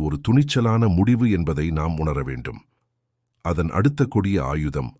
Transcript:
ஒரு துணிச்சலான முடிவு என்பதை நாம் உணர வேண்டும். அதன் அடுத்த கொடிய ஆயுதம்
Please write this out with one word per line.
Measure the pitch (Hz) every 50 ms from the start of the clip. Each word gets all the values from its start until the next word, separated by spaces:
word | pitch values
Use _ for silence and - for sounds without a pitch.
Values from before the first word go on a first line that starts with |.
| 78
ஒரு | 76 73 71
துணிச்சலான | - - 113 139 147 147 - 131 117 113 110 113 117 107
முடிவு | 87 87 98 117 123 113 123 117
என்பதை | 101 87 82 76 78 71 76 82
நாம் | 80 76 76 82 82
உணர | 78 80 78 73 69 67
வேண்டும். | 65 65 64 62 62 57 - - _ _ _ _ _ _ _ _ _ _ _ _ _ _ _ _
அதன் | 85 85 76 82 82
அடுத்த | - 90 104 139 143 - 139
கொடிய | - - 110 95 98 98 90 65
ஆயுதம் | 65 71 78 76 73 69 73 64 58 -